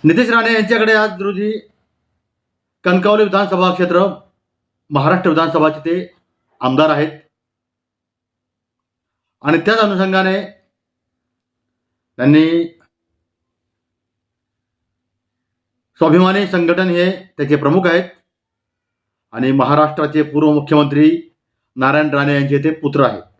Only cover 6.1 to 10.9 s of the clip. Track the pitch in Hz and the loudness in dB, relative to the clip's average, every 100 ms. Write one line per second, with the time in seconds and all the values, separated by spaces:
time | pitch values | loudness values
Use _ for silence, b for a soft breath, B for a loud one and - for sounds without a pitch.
6.1 | _ _ _ _ _ 127 131 156 147 151 | _ _ _ _ _ -4 0 0 0 -4
7.1 | - _ _ _ _ _ _ _ _ _ | -8 _ _ _ _ _ _ _ _ _
8.1 | _ _ _ _ _ _ _ _ _ _ | _ _ _ _ _ _ _ _ _ _
9.1 | _ _ _ 143 165 190 226 208 185 190 | _ _ _ -2 0 0 0 0 0 0
10.1 | 190 185 190 214 _ _ _ _ | 0 0 -4 -8 _ _ _ _